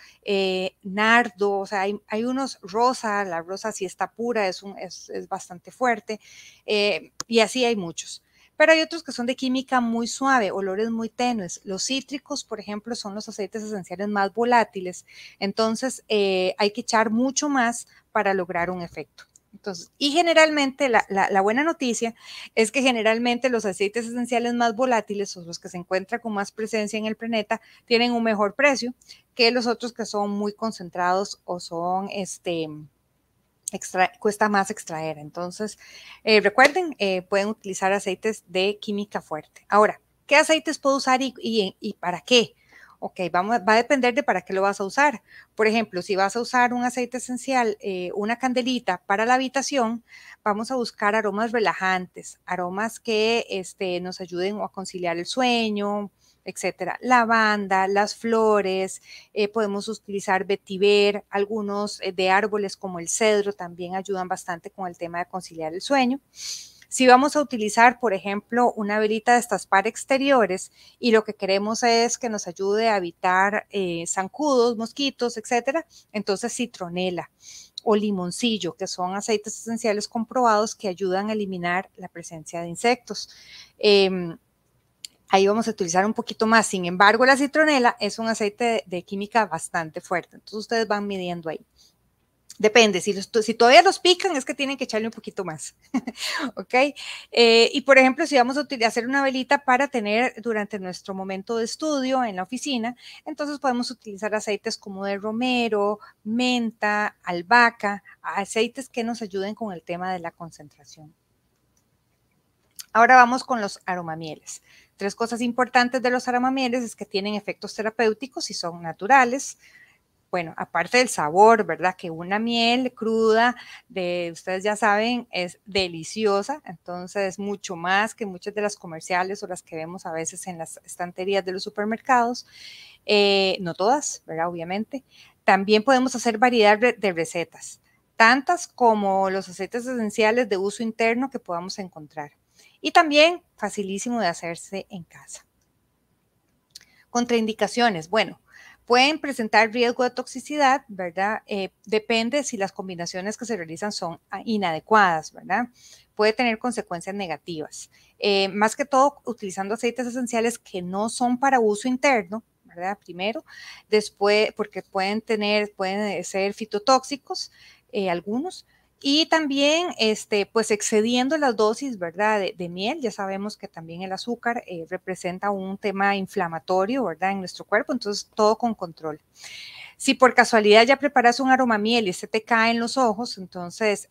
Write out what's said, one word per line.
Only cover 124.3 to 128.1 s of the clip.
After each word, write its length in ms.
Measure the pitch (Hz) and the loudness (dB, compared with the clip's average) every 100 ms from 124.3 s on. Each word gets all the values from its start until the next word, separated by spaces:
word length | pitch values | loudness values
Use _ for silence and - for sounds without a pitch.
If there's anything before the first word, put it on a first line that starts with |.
ustedes 320 | 165 - 185 | -8 -6 -4
ya 140 | 202 208 | -2 0
saben, 500 | 208 202 226 247 240 | 2 2 2 -2 -4
es 300 | 180 180 - - | -6 -6 -8 -6
deliciosa, 960 | 196 185 165 160 220 214 196 202 294 | -4 -2 -4 -10 -2 0 0 -2 -8
entonces 720 | - 175 - 180 180 208 190 185 | -10 -16 -12 -12 -8 -4 -4 -4
mucho 380 | 202 196 - 175 | -6 -6 -8 -6
más 400 | 175 196 214 | 0 2 0